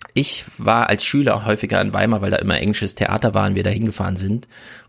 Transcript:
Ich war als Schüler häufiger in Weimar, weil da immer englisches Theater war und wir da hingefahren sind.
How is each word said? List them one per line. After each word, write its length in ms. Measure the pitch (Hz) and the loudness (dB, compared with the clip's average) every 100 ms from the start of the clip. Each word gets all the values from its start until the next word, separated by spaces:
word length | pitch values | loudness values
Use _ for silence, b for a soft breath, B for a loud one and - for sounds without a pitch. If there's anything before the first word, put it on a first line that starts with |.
| - | -10
Ich 320 | - 143 - - - | -4 -4 -4 -8 -4
war 300 | 113 113 - | 2 2 2
als 140 | 104 | 0
Schüler 420 | - 139 135 107 107 | 0 2 2 2 0
häufiger 360 | 107 104 98 | -2 0 0
in 120 | 101 | 0
Weimar, 280 | 98 107 110 | 0 2 0
weil 100 | 98 | 0
da 60 | 98 | 0
immer 200 | 98 - | 0 0
englisches 360 | 101 104 101 - | 0 0 -4 -2
Theater 380 | 101 98 113 | -2 0 0
war 120 | 104 101 | 2 2
und 80 | 95 | 0
wir 80 | |
da 60 | 95 | 0
hingefahren 460 | 104 110 - 95 92 | 0 -2 -2 -2 -2
sind. 320 | 98 117 - B B B | -2 -2 -4 B B B